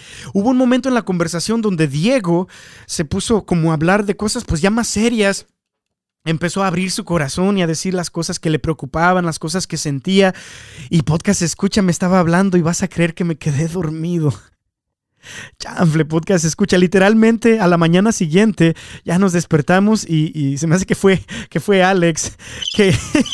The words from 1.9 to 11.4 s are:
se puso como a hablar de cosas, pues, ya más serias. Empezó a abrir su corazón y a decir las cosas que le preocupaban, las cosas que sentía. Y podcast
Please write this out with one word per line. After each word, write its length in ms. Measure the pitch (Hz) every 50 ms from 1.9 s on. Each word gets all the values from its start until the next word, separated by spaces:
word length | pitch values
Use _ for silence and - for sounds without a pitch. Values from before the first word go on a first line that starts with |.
| 131 147 160 226 277 262 196 175 170 170 185 - - - - - - - -
se 200 | - - - 170
puso 400 | 143 - 196 - - 233 202 -
como 240 | - 185 170 160 165
a 40 | 160
hablar 300 | 151 156 170 190 214 214
de 120 | 202 185
cosas, 280 | - 208 214 - 240 -
pues, 160 | - 170 156
ya 80 | 151 196
más 180 | 214 233 226 -
serias. 580 | - 202 220 240 247 220 202 196 196 - - _ _ _ _ _ _ _ _ _ _ _ _ _ _ _ _
Empezó 360 | 160 165 156 170 175 - 190
a 40 | 196
abrir 240 | 190 170 185 185 185
su 140 | 180 - 208
corazón 520 | - 175 170 147 135 - 180 185 196 208
y 60 | 196
a 40 | 175
decir 280 | 160 165 156 - 190 185
las 160 | 185 170 -
cosas 280 | - 170 165 - 180 -
que 120 | - 165
le 80 | 156 143
preocupaban, 680 | - 165 160 - - 127 - 160 170 180 185 185 175
las 140 | 170 156 -
cosas 280 | - 160 156 185 170
que 120 | - - 156
sentía. 560 | - 151 139 135 - 180 190 196 196 185 185 - - - - - - - - - - -
Y 120 | - 170
podcast 380 | 143 - 151 165 - - 196 -